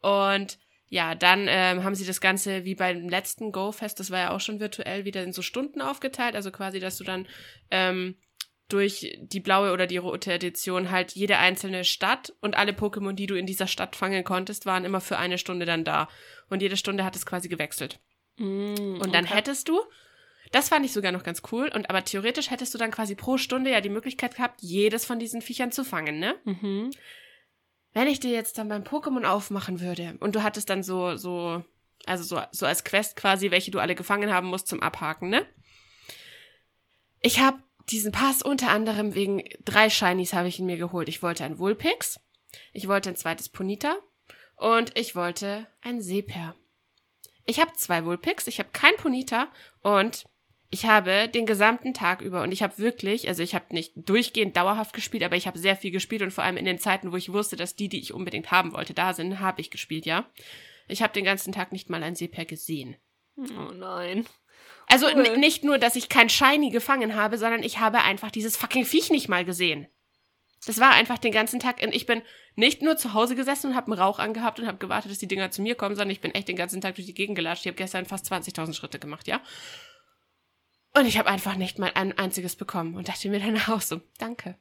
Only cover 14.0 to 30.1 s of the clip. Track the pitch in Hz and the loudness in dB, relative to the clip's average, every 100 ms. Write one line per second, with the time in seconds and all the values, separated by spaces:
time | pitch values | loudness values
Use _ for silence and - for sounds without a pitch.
14 | 190 190 180 185 190 208 196 185 180 190 | -2 0 0 -2 -2 -6 -2 -2 0 -2
15 | 185 196 180 180 - 180 170 165 160 151 | -2 -2 0 -2 -2 -4 0 0 2 0
16 | 151 - - - _ 190 196 196 - 196 | 0 -6 -20 -20 _ -2 0 0 -2 -2
17 | 190 185 - 175 175 170 147 - 139 - | -2 -4 -6 -6 -6 -4 -4 -4 -8 -10
18 | _ _ _ _ 202 196 202 208 202 185 | _ _ _ _ -4 -2 -4 -4 -4 -2
19 | 190 175 175 208 220 277 - 339 453 - | 2 2 4 0 0 -4 0 0 0 -12
20 | _ _ _ _ - 247 - 311 269 214 | _ _ _ _ 2 2 4 2 2 0
21 | 196 180 180 170 - 226 294 - 202 190 | 0 -2 -4 -8 -4 -2 0 -2 0 0
22 | 190 196 220 247 285 247 254 226 226 220 | 0 -2 0 0 -2 -4 -6 -4 -4 -2
23 | 214 202 - 262 - 254 262 233 202 208 | -4 -4 0 0 2 0 4 2 2 -4
24 | 262 254 247 - 247 - 175 185 208 226 | -4 -4 -6 -2 -4 -4 -4 4 4 2
25 | - 240 226 233 - 240 262 254 262 175 | -4 -4 -4 -8 -8 -4 -2 -2 -2 -2
26 | 156 151 190 359 - 190 202 196 240 - | -2 -2 -2 -2 -4 -4 -2 -2 -4 -8
27 | - - - - _ _ _ _ _ 214 | -18 -20 -20 -20 _ _ _ _ _ 2
28 | 269 269 247 233 226 - 214 208 202 294 | 2 2 0 0 -2 -6 -4 -6 -4 -4
29 | 294 254 208 202 196 202 - 180 180 175 | -2 0 2 0 0 -6 -4 -4 -4 -6
30 | 170 | -8